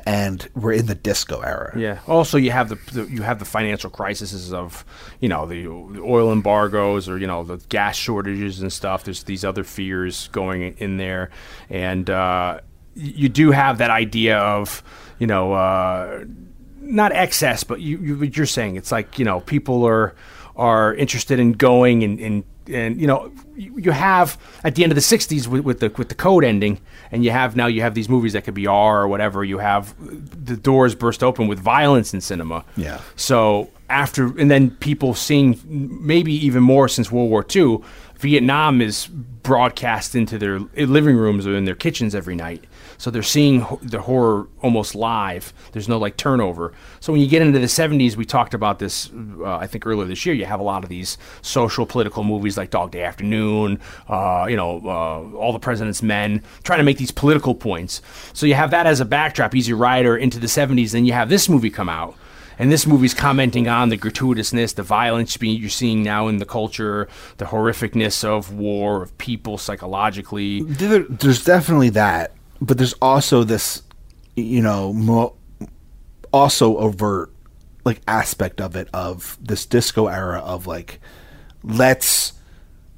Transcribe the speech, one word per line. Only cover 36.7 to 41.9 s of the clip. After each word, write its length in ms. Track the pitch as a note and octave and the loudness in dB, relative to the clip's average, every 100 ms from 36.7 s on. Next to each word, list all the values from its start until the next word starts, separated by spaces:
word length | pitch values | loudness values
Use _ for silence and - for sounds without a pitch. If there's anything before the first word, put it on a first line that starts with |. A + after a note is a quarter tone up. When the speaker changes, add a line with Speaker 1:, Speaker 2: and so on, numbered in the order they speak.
| C#3 B2+ | 6 4
Speaker 2:
since 220 | - A2+ | 0 -2
World 200 | A#2+ A#2 | 0 2
War 140 | G#2+ | 2
Two, 400 | - G3 C#3+ A2 - - - - | 2 2 4 2 -4 -20 -20 -6
Vietnam 640 | C#3+ C#3+ B2 D3 D#3 B2+ | 2 4 4 2 4 2
is 260 | A2 G#2+ - | 2 -2 -8
broadcast 1080 | D3+ B2 A#2 B2+ B2+ B2 - A#2+ G#2 - | -12 -14 -8 0 2 2 0 -4 -4 -2
into 240 | B2 G#2+ A2 | -2 -2 -2
their 220 | G2+ G2 | -4 -4
living 560 | G2+ C#3+ C3+ D3 D3+ A#2+ | -6 -4 2 4 6 4
rooms 300 | A2 G2+ G2 | 4 0 0
or 100 | G2+ | -2
in 80 | |
their 100 | F#2+ | -2
kitchens 400 | F2+ E3 | -2 -4